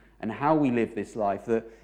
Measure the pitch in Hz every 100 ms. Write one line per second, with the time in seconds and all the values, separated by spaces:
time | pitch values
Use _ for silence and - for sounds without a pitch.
0 | - - 107 107 143 156 139 120 110 104
1 | 98 117 101 98 120 113 - -